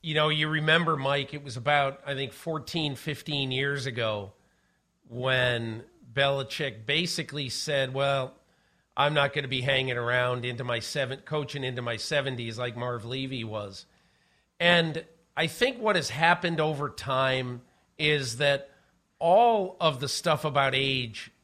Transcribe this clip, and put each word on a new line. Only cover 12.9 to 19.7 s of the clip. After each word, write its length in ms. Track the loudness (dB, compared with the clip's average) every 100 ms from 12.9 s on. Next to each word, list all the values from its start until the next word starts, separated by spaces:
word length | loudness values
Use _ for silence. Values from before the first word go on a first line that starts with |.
| -6
Levy 380 | -6 -6 -6 -6
was." 440 | -6 -6 -8 -12 -20 _ _ _ _ _ _ _
And 440 | 4 4 2 -4 -10 _ _
I 120 | -4 -4
think 320 | 0 0 2
what 160 | 2
has 140 | 2 0
happened 480 | 2 4 4 2 0
over 300 | 0 0 -6
time 720 | -6 -2 2 2 0 -2 -8 -14 _ _ -2
is 400 | 0 2 -2 0
that 320 | 2 2 -2 _ _ _ _ _
all 580 | 4 6 8 4 0